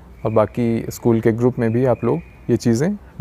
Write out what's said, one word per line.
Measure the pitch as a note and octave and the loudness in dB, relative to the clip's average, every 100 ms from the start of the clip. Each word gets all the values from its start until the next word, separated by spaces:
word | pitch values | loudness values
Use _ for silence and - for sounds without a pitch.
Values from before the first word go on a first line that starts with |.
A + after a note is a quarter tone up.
| - - A2+ | -20 -10 -2
और | |
बाकी | A2 G#2 - A#2 A2+ - | 0 0 0 -2 -2 -4
स्कूल | - A#2+ A2+ | -4 0 2
के | A#2 | 2
ग्रुप | A2+ B2 B2+ | 2 0 0
में | A2+ | -2
भी | A#2 C3 | 0 0
आप | A2+ | 0
लोग | A#2 D#3 - - - | -2 -4 -6 -10 -2
ये | A#2+ | 0
चीज़ें | A#2+ A2+ E3+ G#3 - - | 0 0 0 -4 -10 -4